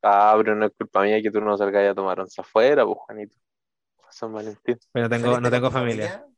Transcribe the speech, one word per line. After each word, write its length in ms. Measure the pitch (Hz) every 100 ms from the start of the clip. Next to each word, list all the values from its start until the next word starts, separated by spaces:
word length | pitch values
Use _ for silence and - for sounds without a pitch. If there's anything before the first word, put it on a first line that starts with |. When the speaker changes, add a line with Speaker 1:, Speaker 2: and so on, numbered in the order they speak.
Speaker 1:
Ah, 320 | 104 101 104 110
pero 180 | 110
no 120 | 107 107
es 60 | _
culpa 260 | 107 95
mía 180 | 101 107
que 100 | 107
tú 100 | 104
no 160 | 107 101
salgas 340 | 101 101 101
a 40 |
tomar 260 | 98 95 90
once 200 | 95 -
afuera, 440 | - 110 123 143
pues, 120 | 107 101
Juanito. 360 | - 107 104 _ _ _ _ _ _ _ _
San 220 | - 113
Valentín. 460 | 110 107 104 - 120 _
Speaker 2:
Pero 160 | 123 117
tengo, 160 | 117
Speaker 3:
¿Saliste 160 | 120 123
Speaker 2:
no 80 | 123
tengo 160 | 123 127
Speaker 3:
con 60 |
tu 60 | 123
Speaker 2:
familia. 300 | 120 110 104
Speaker 3:
familia? 180 | - -